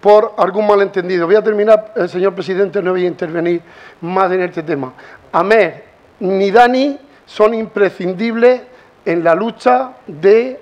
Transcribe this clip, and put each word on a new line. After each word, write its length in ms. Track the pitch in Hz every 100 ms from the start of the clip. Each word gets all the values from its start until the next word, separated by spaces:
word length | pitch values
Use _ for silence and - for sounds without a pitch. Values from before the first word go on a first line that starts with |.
por 320 | 202 208 220 214
algún 300 | 185 190 214
malentendido. 600 | 202 196 190 180 185 170
Voy 80 | 214
a 80 |
terminar, 500 | 214 208 214 214 214 -
eh, 120 | 180
señor 260 | 180 196
presidente, 480 | 185 160 185 196 196
no 100 | 180
voy 140 | 185 180
a 20 |
intervenir 540 | 160 175 170 170 170 170 - - -
más 300 | 170 185 190
en 100 | 185
este 220 | 180 170
tema. 280 | 156 151 131 - - - -
Amer 540 | 160 185 220 180 - - _ _ _
ni 320 | 190 190 196
Dani 480 | 202 240 254 277 277 - _ _
son 280 | - 214
imprescindibles 1080 | 226 220 - 196 - 180 180 226 233 240 254 - - _ _ -
en 180 | 170
la 120 | 165 165
lucha 560 | 226 - 254 247 131 - -
de 520 | 151 185 214 254 254